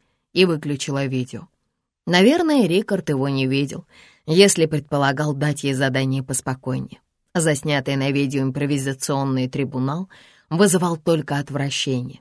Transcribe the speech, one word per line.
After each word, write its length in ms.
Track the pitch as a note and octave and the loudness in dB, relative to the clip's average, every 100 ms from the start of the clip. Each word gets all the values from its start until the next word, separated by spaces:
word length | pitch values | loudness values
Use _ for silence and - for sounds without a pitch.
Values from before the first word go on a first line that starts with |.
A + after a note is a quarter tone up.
| _ _ _ | _ _ _
и 100 | - | 2
выключила 640 | F#3 D#3 D3 C#3+ - C#3 C#3 | 2 2 -4 -6 -4 -4 -2
видео. 420 | C3 B2+ A2+ F2 _ _ _ _ _ - | -4 -6 -10 -16 _ _ _ _ _ 0
Наверное, 600 | F3+ G3+ E4+ E4 C#4+ F#3 | 4 6 6 4 2 4
Рикард 420 | F3 - F#3+ D#3+ | 2 0 -2 -2
его 200 | C#3 C#3 | -2 0
не 160 | C3+ C3 | 0 0
видел, 400 | C#3 C#3 D3+ - - - _ - | 0 -2 -6 -16 -20 -20 _ 2
если 400 | E3 G3+ F3 D#3+ | 6 6 6 2
предполагал 680 | D3+ - C#3+ C#3 C3+ D3+ | 0 -2 0 0 0 -2
дать 300 | C#3 D3 C#3+ | 0 -2 -2
ей 80 | C#3 | -2
задание 500 | C3+ C#3 C3+ C3+ C3+ | 0 0 0 0 -2
поспокойнее. 800 | C3 C3 - C3 B2+ C3 C3 - _ _ _ | -4 -6 -4 -6 -6 -6 -8 -16 _ _ _
Заснятый 600 | F3+ D#3+ D3 D#3 D3 C3+ C#3 | -2 0 0 -2 -2 0 -2
на 140 | C3+ | 0
видео 320 | C#3 C#3 C#3 | 0 0 -2
импровизационный 1040 | C3+ C3 C#3+ C#3+ C3+ C3 - C#3 C#3 C3 B2+ | -2 -2 -2 -2 -4 -6 -4 -2 0 -2 -2
трибунал 640 | C#3 C3+ C3+ C3 D#3+ F#3+ - - _ _ | -4 -4 -4 -4 -4 -8 -16 -20 _ _
вызывал 480 | D#3+ G3+ F3 F3 E3+ | 2 4 4 0 -2
только 400 | - D#3+ D3+ C#3+ | 0 0 0 -4
отвращение. 840 | C#3 C#3 C#3 - C#3+ B2+ B2+ C3 | -4 -6 -4 -4 -2 -4 -4 -12